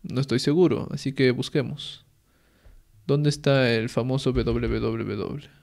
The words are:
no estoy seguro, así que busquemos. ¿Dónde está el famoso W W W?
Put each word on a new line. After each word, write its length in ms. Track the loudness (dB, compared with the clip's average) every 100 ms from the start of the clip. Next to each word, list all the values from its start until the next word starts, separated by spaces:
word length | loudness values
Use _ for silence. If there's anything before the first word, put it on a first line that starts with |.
no 180 | -4 -4
estoy 200 | 0 0
seguro, 500 | 2 4 4 2 -4
así 220 | -6 -6
que 180 | 2 2
busquemos. 720 | 2 -2 -4 -4 -8 -12 -16 _ _ _ _ _ _ -20 -20 _ -14 -2
¿Dónde 220 | 2 2
está 420 | 0 2 4 4
el 160 | 2 0
famoso 460 | -2 0 0 0
W 100 | 0
W 720 | 0 0 0 -2 -2 -2 -4 -4
W? 340 | -6 -8 -12 _